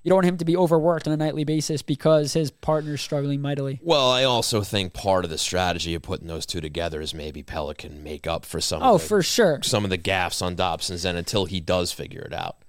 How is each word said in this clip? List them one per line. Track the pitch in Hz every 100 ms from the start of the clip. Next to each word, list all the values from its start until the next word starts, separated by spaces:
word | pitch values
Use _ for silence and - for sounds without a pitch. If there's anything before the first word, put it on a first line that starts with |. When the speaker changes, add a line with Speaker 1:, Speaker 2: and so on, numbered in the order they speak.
Speaker 1:
you | 160
don't | 185
want | 180
him | 175
to | 165
be | 175
overworked | 175 160 165 160 156
on |
a | 156
nightly | 156 156
basis | 147 156 143 151
because | - 143 160 156 147
his | 160 143
partner's | - - 156 151 147
struggling | - 147 139 143
mightily. | 139 143 139 135
Speaker 2:
Well, | 165 151 127
I | 127
also | 131 120 - 110
think | 101 104 90
part | - 101 95
of | 87
the | 78
strategy | - 90 90 85 82
of | 82
putting | - 95 82
those | 82 -
two | 87
together | 78 80 85 78
is | 76
maybe | 80 76 76
Pelech | - 80 73 76
can | 76 73
make | 76 73 82
up | 82 -
for | 82
some | - 80
Speaker 1:
Oh, | -
Speaker 2:
of | 185
the, | -
Speaker 1:
for | 208
sure. | 165 - 196 139
Speaker 2:
some | - 107
of | 101
the | 92
gaffes | 95 95 87 -
on | 92
Dobson's | 87 92 82 - 87
end | 90 87
until | 85 107 85
he | 90
does | 82 90 87
figure | - - -
it | -
out. | - - -